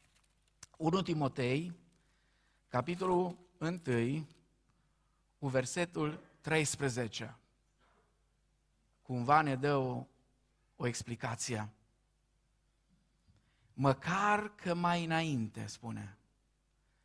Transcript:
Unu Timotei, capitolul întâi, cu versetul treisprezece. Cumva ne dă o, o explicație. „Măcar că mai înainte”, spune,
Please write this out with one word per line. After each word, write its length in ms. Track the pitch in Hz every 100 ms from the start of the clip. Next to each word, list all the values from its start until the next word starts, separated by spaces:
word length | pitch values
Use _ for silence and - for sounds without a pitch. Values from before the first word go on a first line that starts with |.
| _ _ _ _ _ _ - -
Unu 260 | 160 185
Timotei, 680 | 175 156 139 - 123 139 175 170 _ _ _ _ _ _ _ _ _
capitolul 720 | 123 123 175 185 180 180 - - -
întâi, 720 | 156 180 131 117 117 151 147 - _ _ _ _ _ _ _ _ _ -
cu 100 | 139
versetul 720 | 131 127 180 175 165 151 156 - _
treisprezece. 960 | - 160 147 - 139 120 117 - 113 - _ _ _ _ _ _ _ _ _ _ _ _ _ _ _ _
Cumva 380 | - 123 120 151
ne 160 | 151 131
dă 200 | 143 143
o, 300 | 131 123 123 _ _ _ _ _ _ -
o 100 | 123
explicație. 840 | 110 - 117 123 113 - 113 107 - _ _ _ _ _ _ _ _ _ _ _ _ _ _ _ _ _ _ _
„Măcar 840 | - 139 131 160 190 208 208 208
că 200 | - 185
mai 300 | 175 175 175
înainte”, 640 | 165 160 165 135 110 110 107
spune, 520 | - 120 107 104 95 _ _ _ _ _ _ _ _